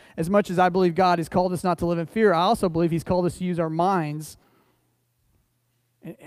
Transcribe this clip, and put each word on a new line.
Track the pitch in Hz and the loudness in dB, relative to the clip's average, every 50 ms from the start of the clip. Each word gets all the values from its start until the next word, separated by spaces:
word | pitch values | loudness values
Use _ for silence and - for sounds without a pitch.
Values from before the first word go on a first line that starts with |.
| - - - | -18 -12 -8
as | - 165 175 | -6 -2 0
much | 202 208 196 - | 2 2 2 2
as | 175 | 2
I | 175 180 185 | 2 2 2
believe | 175 190 185 175 160 | 4 2 2 2 2
God | 170 185 180 175 170 | 2 2 2 2 0
has | 160 - | -2 -2
called | - 185 185 185 180 | 0 0 0 0 -2
us | 160 - | -2 -2
not | 180 170 | -2 -2
to | - 175 | 0 -2
live | 170 175 170 | -2 -2 -2
in | 165 | -4
fear, | - - 220 220 202 170 | -4 0 2 4 4 4
I | 160 | 4
also | 175 202 233 - 208 180 | 2 2 2 0 0 -2
believe | 160 165 175 160 | 0 0 0 0
he's | 165 165 - | 0 -2 -2
called | - 185 180 180 | 0 0 0 0
us | 170 - | -2 -2
to | - 185 | -4 -4
use | 180 180 170 | -4 -2 -2
our | 165 160 | -2 -2
minds. | 160 165 175 196 196 175 156 147 147 156 151 - - _ _ _ _ _ _ _ _ _ _ _ _ _ _ _ _ _ _ _ _ _ _ _ _ _ _ _ _ _ _ _ _ _ | -2 0 0 0 0 0 -2 -4 -6 -10 -12 -14 -18 _ _ _ _ _ _ _ _ _ _ _ _ _ _ _ _ _ _ _ _ _ _ _ _ _ _ _ _ _ _ _ _ _
And | - 170 180 - - | -18 -18 -18 -18 -18